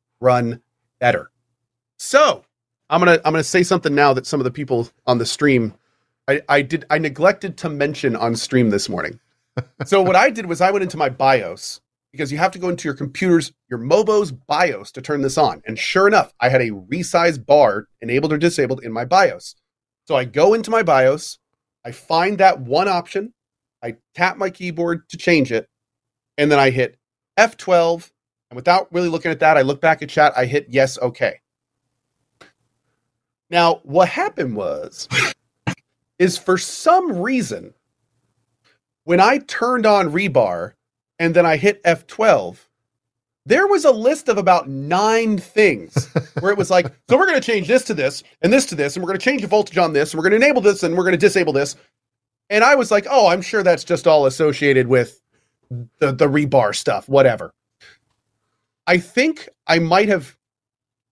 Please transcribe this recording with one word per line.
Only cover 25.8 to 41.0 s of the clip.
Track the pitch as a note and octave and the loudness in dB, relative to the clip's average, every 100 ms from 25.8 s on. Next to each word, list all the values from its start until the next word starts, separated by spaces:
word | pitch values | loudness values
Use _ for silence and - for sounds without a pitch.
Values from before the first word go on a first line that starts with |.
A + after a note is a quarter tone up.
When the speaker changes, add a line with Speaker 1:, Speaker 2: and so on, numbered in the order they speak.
| _ _ _ _ _ - | _ _ _ _ _ -2
Speaker 1:
and | D3 | 2
then | D3 | 4
I | C3+ | 4
hit | B2+ A#2+ - _ _ _ - | 2 -4 -6 _ _ _ 0
F | A3 - | 0 0
twelve, | - F3 E3 E3+ - _ _ _ _ | 0 2 2 -2 -8 _ _ _ _
and | B2 | -4
without | D3 F#3 F#3+ | 2 2 0
really | E3+ F3 | -4 -4
looking | D#3+ E3+ | -4 -4
at | C#3 | 0
that, | D#3 D3+ | 2 4
I | |
look | C3 C#3+ | 2 0
back | D#3+ D#3+ | 0 0
at | D3 | -2
chat, | - D3 B2+ | 2 2 2
I | B2 | -2
hit | C#3+ C#3+ | -4 -2
yes, | C3 C3 - | 0 0 -2
okay. | B2 A#2 A#2 - _ _ _ _ _ _ _ _ _ _ _ _ _ _ _ _ _ _ _ _ _ | -6 -4 -6 -6 _ _ _ _ _ _ _ _ _ _ _ _ _ _ _ _ _ _ _ _ _
Now, | E3+ E3+ E3 | 2 2 0
what | - D3+ F3 | 0 2 2
happened | - G4+ - C3+ G#2 | 0 -6 -4 -6 -6
was, | F2+ D2 - - - - - - _ _ - - _ _ _ - | -6 -8 -12 -16 -8 -4 -4 -8 _ _ -10 -10 _ _ _ -2
is | F#3 - | -2 0
for | - F#3 | -2 -2
some | - - D#4 F4+ F4+ F3+ | -4 -4 2 2 2 -4
reason, | G#3+ C4 C#3 G2+ F#2 _ _ _ _ _ _ _ _ _ _ _ _ _ | -4 -4 -4 -8 -14 _ _ _ _ _ _ _ _ _ _ _ _ _
when | - F3 | 0 2
I | G3+ C#4 | 4 2
turned | - - B3 B3+ A3 | -4 -6 -2 0 2
on | G3+ F3 | 2 0
rebar | D#3+ G3 C3 G#2 F2 F#2 - _ _ | -2 0 2 0 -2 -10 -14 _ _